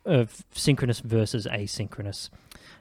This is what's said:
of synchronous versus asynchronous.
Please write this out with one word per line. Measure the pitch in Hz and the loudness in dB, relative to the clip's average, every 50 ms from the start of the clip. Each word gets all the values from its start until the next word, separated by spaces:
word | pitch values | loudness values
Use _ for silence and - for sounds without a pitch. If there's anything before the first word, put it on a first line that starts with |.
| - | 0
of | 208 170 127 117 110 - - - _ | 4 4 4 4 2 -2 -16 -20 _
synchronous | - - - 156 139 - - 120 117 - | -6 0 4 4 4 4 4 0 0 -2
versus | - 113 113 113 107 104 - 113 101 | -2 0 2 2 2 2 0 -4 -4
asynchronous. | - - 104 101 98 - - 107 101 - - 101 101 98 - - - - - _ - - - - - - - | -4 -6 -6 -6 -6 -6 -6 -6 -6 -6 -8 -8 -8 -8 -10 -12 -14 -16 -20 _ -20 -20 -20 -20 -20 -20 -18